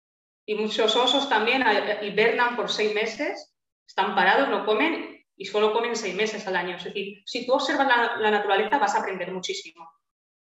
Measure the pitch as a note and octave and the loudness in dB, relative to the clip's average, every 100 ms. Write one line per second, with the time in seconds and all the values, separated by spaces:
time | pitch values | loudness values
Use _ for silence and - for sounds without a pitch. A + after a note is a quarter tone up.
0 | _ _ _ _ - G#3+ G#3+ - A3 A#3+ | _ _ _ _ -6 -4 -2 0 2 4
1 | C4 C#4 B3+ G#3+ A3+ C4 A3+ G3+ G#3 G3+ | 2 2 2 2 2 2 2 2 0 -4
2 | G#3 F3+ A#3 A#3 A#3+ A3+ - - G#3+ G#3 | -2 2 2 2 0 0 -4 -2 0 0
3 | G#3+ - D#4+ - - _ _ _ _ - | -4 -4 -6 -6 -14 _ _ _ _ -2
4 | F#3 G#3 F#3 B3 C4+ G3+ G#3+ G#3+ D#4+ - | 0 2 4 4 2 0 0 2 0 -2
5 | - - _ - - G#3 G#3+ A#3 A#3+ A3 | -8 -16 _ -16 -4 0 2 2 -2 -4
6 | F#3+ F#3 G#3+ G#3 F#3 F3+ F3+ F3 G3 G3+ | -4 -2 -2 -4 -4 -4 -4 -8 -8 -8
7 | G3 - - A#3+ A#3+ C#4 - C4+ C4 A#3+ | -8 -12 -10 -8 0 0 2 0 2 2
8 | A#3 G#3+ G#3+ G#3 G3+ G3 G#3+ A3 G3 A3 | 2 0 2 2 2 2 2 2 2 0
9 | G3+ F#3+ F3 F#3 - F#3 D#3+ E3+ F3 _ | -4 -6 -6 -6 -6 -8 -10 -20 -20 _
10 | _ _ _ _ | _ _ _ _